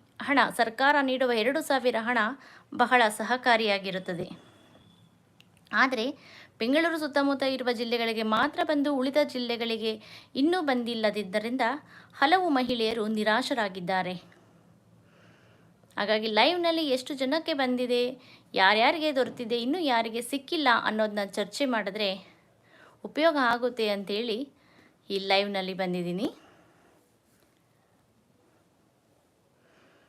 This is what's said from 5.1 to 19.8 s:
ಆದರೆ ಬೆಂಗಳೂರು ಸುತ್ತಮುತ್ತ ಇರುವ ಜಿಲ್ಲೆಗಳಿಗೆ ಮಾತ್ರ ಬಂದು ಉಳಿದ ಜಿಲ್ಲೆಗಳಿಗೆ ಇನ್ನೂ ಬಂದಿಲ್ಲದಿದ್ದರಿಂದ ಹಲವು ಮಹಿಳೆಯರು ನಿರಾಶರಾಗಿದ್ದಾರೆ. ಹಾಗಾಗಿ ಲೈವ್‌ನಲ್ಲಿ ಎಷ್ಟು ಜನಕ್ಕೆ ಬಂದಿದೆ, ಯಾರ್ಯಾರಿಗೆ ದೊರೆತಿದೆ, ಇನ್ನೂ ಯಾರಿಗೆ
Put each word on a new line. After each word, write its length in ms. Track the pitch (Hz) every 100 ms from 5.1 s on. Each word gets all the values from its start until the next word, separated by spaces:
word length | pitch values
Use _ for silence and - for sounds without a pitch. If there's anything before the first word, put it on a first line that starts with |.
| _ _ _ - _ -
ಆದರೆ 440 | 208 262 247 254 302 - - - -
ಬೆಂಗಳೂರು 380 | 226 285 339 330
ಸುತ್ತಮುತ್ತ 460 | 294 277 277 269
ಇರುವ 280 | 269 262 247
ಜಿಲ್ಲೆಗಳಿಗೆ 520 | 226 240 233 226 226
ಮಾತ್ರ 360 | 220 220 285 349
ಬಂದು 320 | 320 302 285 277
ಉಳಿದ 220 | 262 294
ಜಿಲ್ಲೆಗಳಿಗೆ 800 | 294 254 240 233 226 226 220 214 - - - 254
ಇನ್ನೂ 260 | 302 359
ಬಂದಿಲ್ಲದಿದ್ದರಿಂದ 1000 | 294 247 233 233 214 208 190 208 226 254 233 294 - - -
ಹಲವು 360 | - 285 370 359
ಮಹಿಳೆಯರು 580 | 269 247 240 220 233 214
ನಿರಾಶರಾಗಿದ್ದಾರೆ. 1040 | 220 214 220 254 262 208 190 175 185 180 180 - - - _ _ _ _ _ _ _ - - _ _ _ _ _ -
ಹಾಗಾಗಿ 300 | 208 214 220
ಲೈವ್‌ನಲ್ಲಿ 600 | 214 262 359 339 330 302
ಎಷ್ಟು 260 | 254 254
ಜನಕ್ಕೆ 400 | 269 262 320 320
ಬಂದಿದೆ, 680 | 285 262 247 247 247 247 254 - - _
ಯಾರ್ಯಾರಿಗೆ 600 | 190 190 214 254 330 302 262
ದೊರೆತಿದೆ, 460 | 247 - 226 233
ಇನ್ನೂ 180 | 233
ಯಾರಿಗೆ 420 | 349